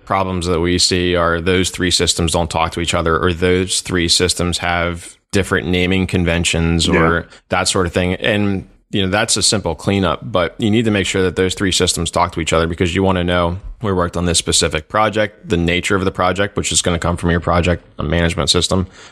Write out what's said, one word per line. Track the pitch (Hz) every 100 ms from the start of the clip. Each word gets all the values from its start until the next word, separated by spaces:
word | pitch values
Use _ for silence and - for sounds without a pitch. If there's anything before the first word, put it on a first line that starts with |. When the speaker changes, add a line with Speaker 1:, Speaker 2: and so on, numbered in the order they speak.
Speaker 1:
problems | - 98 92 92 85
that | 85
we | 87 87
see | - 92 90 87
are | 85 85
those | 85 92 90
three | - 90
systems | 87 85 - 85
don't | 87 85
talk | 87 80
to | -
each | 85
other, | 87 82 82
or | 90
those | 82 90 90 95 -
three | - 90 85
systems | - 90 - 87 82
have | 87 87 85 85 - - _
different | 101 90 95 -
naming | 90 90 95 92
conventions | 92 85 85 85 85 82 85 80
or | 90 82 85
Speaker 2:
Yeah. | 80 - -
Speaker 1:
that | 92 92
sort | 101 87
of |
thing. | 95 90
And, | 92 - 107 101 95 - - _
you | 110
know, | 95
that's | 101 110 -
a |
simple | 92 110 90
cleanup, | 80 - 98 90 73 123
but | 101 85 -
you | 117
need | 107
to | 110
make | 104 92
sure | 98
that | 92 82
those | 92
three | - 101
systems | - 90 - 85
talk | - 87
to | -
each | 80
other | 82 82
because | 85 92
you | 90
wanna | 95 92
know, | 87 87 85 90 - -
we | 110
worked | 92 87 87
on | 87
this | 82
specific | - 90 82 78 -
project, | 104 107 104 104 - -
the | 87
nature | 85 87 - 101
of |
the | 92
project, | 90 92 92 101 -
which | 82
is | 85
gonna | - 87
come | 87 87
from | 87
your | 85
project | 82 87 85 85 - -
management | 76 82 85 87 69
system. | 92 - 92 92 - -